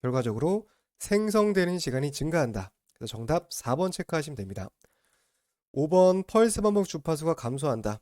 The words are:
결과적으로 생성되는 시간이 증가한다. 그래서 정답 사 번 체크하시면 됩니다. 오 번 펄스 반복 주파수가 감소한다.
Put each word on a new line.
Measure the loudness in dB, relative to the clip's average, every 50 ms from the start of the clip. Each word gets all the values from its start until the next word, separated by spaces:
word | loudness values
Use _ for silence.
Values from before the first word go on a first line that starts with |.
결과적으로 | -2 0 0 0 0 0 -2 0 0 0 0 -2 -4 _ _ _ _ _ _ _
생성되는 | -4 0 0 2 2 2 2 2 2 4 2 2 2 2 0 -2
시간이 | -4 -2 -2 -2 -2 -2 -4
증가한다. | -4 -4 -2 0 0 0 0 -2 -6 -8 -8 _ _ _ _ _
그래서 | _ -12 -10 -10
정답 | -10 -2 0 0 0 0 _ -14
사 | -8 -2 -2 0
번 | 0 0 -4
체크하시면 | -4 -6 -8 -4 -4 -4 -4 -6 -8
됩니다. | -10 -10 -10 -10 -10 -12 -12 _ _ _ _ _ _ _ _ _ _ _ _ _ _ _ _ _ _ _ _ -2
오 | -2 0 4
번 | 6 6 6 6 6 4 0
펄스 | 0 4 4 4 4 2 0 0
반복 | 2 2 2 0
주파수가 | 0 -4 -8 -2 -2 -4 0 0 -2 -2
감소한다. | 0 -2 -6 -4 -2 -2 -2 -2 -2 -2 -4 -6 -6